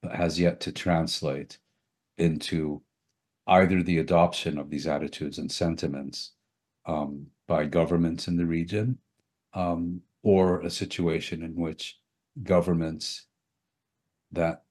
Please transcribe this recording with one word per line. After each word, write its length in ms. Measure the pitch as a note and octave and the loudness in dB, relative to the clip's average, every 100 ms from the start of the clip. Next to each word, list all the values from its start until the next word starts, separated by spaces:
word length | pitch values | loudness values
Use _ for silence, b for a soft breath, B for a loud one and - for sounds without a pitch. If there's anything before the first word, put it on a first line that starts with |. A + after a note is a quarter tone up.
but 140 | - - | -8 -2
has 240 | F2 E2 | -2 2
yet 200 | F2 - | 2 2
to 100 | - | -8
translate 840 | - - E2+ D#2+ - D#2+ C#2 C#2+ - _ _ _ _ _ - | -6 0 2 2 -2 -4 -4 -8 -18 _ _ _ _ _ 0
into 640 | F2 D#2 - E2 D#2 D2 _ _ _ _ _ _ - | 0 0 -2 -2 -2 -6 _ _ _ _ _ _ 4
either 340 | F#2 F#2 F#2 | 6 6 4
the 160 | F2 E2 | 2 0
adoption 600 | D#2+ E2+ E2+ - - D2+ | 4 4 4 2 -6 -6
of 100 | C#2+ | -6
these 160 | D2+ D2+ | -6 -4
attitudes 540 | D2 D2+ - D#2 - | -4 -4 -8 -8 -8
and 120 | D2+ | -8
sentiments, 840 | - E2+ D#2+ D#2+ C#2 C#2 - - _ _ _ _ _ - | -4 -2 -2 -4 -6 -10 -12 -14 _ _ _ _ _ -6
um, 400 | D#2 C#2+ C#2+ C#2+ _ - | -4 -4 -8 -14 _ -2
by 180 | E2 D2+ | 0 2
governments 600 | E2+ D#2+ F2 E2+ E2 - | 2 2 2 2 -2 -2
in 100 | E2+ | 0
the 80 | E2+ | 0
region, 520 | E2 E2+ G#2 A2+ B2+ _ _ _ _ _ | 0 -2 -2 -2 -4 _ _ _ _ _
um, 460 | - F2+ E2+ F2 F2+ _ _ | -4 -2 -2 -4 -6 _ _
or 400 | G#2 F#2+ F#2 F2+ | 4 6 6 4
a 80 | E2+ | -2
situation 760 | - F#2 - E2+ D#2+ - D#2+ | -6 -6 -2 0 0 -4 -8
in 120 | E2 E2 | -8 -6
which 440 | E2 D#2 - - _ _ _ - | -6 -6 -12 -16 _ _ _ -14
governments 840 | A2 F2+ F2 E2+ D#2+ D#2 - - - _ _ _ _ _ _ _ _ _ _ | 2 2 4 2 0 -4 -10 -12 -16 _ _ _ _ _ _ _ _ _ _
that 320 | E2+ E2 E2 _ | -2 -2 -2 _